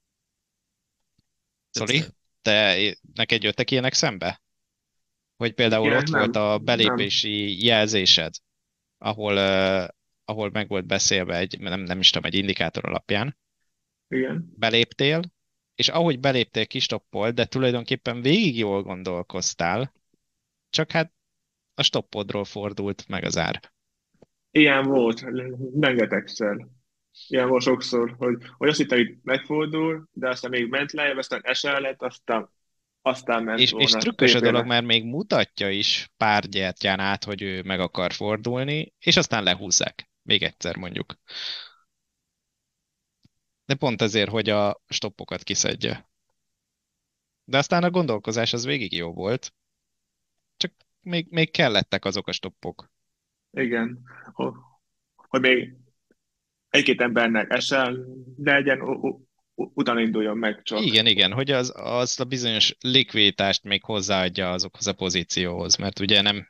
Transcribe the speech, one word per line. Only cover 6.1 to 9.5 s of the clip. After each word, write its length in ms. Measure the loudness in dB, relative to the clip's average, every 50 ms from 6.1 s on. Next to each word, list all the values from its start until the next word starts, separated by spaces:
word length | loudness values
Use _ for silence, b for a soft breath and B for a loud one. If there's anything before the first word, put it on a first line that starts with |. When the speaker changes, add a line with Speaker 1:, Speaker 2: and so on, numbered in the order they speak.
| 0
Speaker 2:
volt 200 | 0 0 0 0
Speaker 3:
nem, 100 | 0 2
Speaker 2:
a 60 | 2
Speaker 3:
nem. 140 | 0 0 0
Speaker 2:
belépési 1000 | 0 2 4 4 2 2 0 -2 0 0 -2 -2 -2 -2 -4 -4 -4 -4 2 4
jelzésed, 680 | 4 6 6 4 4 2 2 4 6 4 4 4 -2 -8 -12 _ _ _ _ _ _ _ _ _ _ _ _
ahol, 380 | -6 -6 -4 -2 0 0 2
ö, 500 | 4 4 4